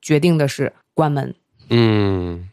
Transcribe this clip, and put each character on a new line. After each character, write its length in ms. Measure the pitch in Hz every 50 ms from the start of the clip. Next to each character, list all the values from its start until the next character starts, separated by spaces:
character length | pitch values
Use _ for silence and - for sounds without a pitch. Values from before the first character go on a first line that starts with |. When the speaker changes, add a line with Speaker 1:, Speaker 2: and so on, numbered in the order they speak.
Speaker 1:
决 180 | - - 151 147
定 200 | 160 180 165 156
的 100 | 143 131
是 240 | - - 135 - - _ _ _ _
关 180 | - 156 147
门。 220 | 143 139 131 131 - _ _ _ _ _ - -
Speaker 2:
嗯。 800 | 117 120 117 110 107 104 101 98 95 92 87 87 85 85 92 95